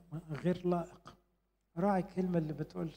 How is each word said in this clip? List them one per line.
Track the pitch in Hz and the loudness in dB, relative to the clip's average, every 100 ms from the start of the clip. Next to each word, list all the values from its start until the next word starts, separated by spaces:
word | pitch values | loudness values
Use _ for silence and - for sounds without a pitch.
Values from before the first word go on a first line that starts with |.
| - 156 156 | -10 -12 -8
غير | 143 170 180 175 | -2 0 2 2
لائق. | 175 165 - - - _ _ _ _ _ 170 | 0 -2 -12 -20 -20 _ _ _ _ _ 0
راعي | 196 190 | 4 4
الكلمة | 175 - 185 175 | 2 -2 2 2
اللي | 156 | 0
بتقول، | 147 - 185 170 | -2 -6 -4 -6